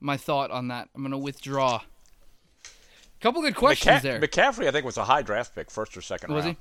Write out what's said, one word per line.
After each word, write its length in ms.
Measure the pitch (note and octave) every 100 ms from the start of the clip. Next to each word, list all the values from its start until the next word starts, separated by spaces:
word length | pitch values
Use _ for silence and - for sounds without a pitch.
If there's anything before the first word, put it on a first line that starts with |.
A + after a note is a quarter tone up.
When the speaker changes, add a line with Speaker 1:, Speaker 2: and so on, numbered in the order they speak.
Speaker 1:
my 160 | C#3 C#3
thought 320 | - C#3+ C3+
on 180 | B2+ B2
that. 200 | A#2+ -
I'm 80 | -
gonna 140 | C3+ C#3
withdraw. 600 | C#3 C3+ C3+ C#3 C3 A2+ - - _ - - - _ _ - - - _ - -
Couple 200 | A3+ E4
good 160 | D4+ F#3
questions 440 | C4+ D4+ - C4
Speaker 2:
McCa-, 20 |
Speaker 1:
there. 180 | C3+ A#2+
Speaker 2:
McCaffrey, 480 | D#3 - B3+ - D#3+
I 20 |
think, 140 | C#3+
was 140 | B2+ A#2
a 60 |
high 180 | G#2 C#3+
draft 320 | A2 G#2+ A#2+
pick, 160 | F2 -
first 260 | G#2+ A2 F#2+
or 60 |
second 320 | - F2+ -
Speaker 1:
Was 100 | D3+
he? 120 | E3 E3